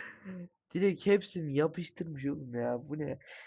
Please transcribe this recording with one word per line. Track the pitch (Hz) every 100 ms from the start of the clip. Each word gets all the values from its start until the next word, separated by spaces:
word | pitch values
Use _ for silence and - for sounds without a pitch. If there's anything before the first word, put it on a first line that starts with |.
| - - 190 185 180 _ _
Direkt | 180 196 160 196
hepsini | 202 - 180 156
yapıştırmış | 139 156 165 165 - 165 143 139
oğlum | 143 131
ya. | 120 120 123 147
Bu | 151
ne? | 143 135 - -